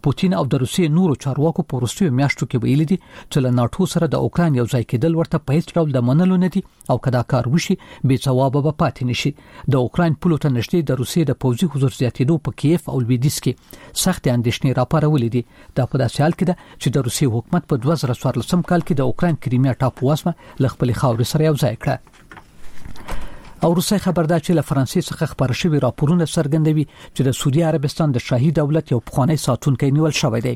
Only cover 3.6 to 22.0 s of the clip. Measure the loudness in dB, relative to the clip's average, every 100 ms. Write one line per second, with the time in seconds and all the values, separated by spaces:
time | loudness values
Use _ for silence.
3.6 | 0 0 -2 0 0 0 -2 0 2 2
4.6 | 0 -2 -2 0 0 0 0 -2 0 -2
5.6 | 0 0 2 2 2 4 4 4 2 0
6.6 | -6 _ -4 -2 0 -2 0 0 2 0
7.6 | 0 -4 -4 -4 0 0 2 2 2 2
8.6 | 0 0 -2 -2 -4 -2 -4 -6 -20 -8
9.6 | 0 0 0 0 0 2 0 0 0 -2
10.6 | 0 -2 0 -2 0 0 0 0 -2 0
11.6 | 0 0 -2 0 -4 0 0 0 -2 -2
12.6 | 0 0 0 -4 0 2 0 0 -4 -6
13.6 | -14 -20 -12 -4 -2 0 0 2 0 0
14.6 | 0 0 0 2 2 2 0 -2 -4 -16
15.6 | -8 -4 -2 0 -2 2 0 2 0 -2
16.6 | -8 -4 -2 0 -2 0 0 0 -2 -4
17.6 | 0 -2 0 -2 -2 -2 -2 -4 0 -2
18.6 | 2 0 2 0 0 0 0 0 0 2
19.6 | 2 2 -2 0 0 0 -2 -6 -12 -2
20.6 | -2 0 -2 0 0 0 0 2 2 2
21.6 | 0 -2 -4 -4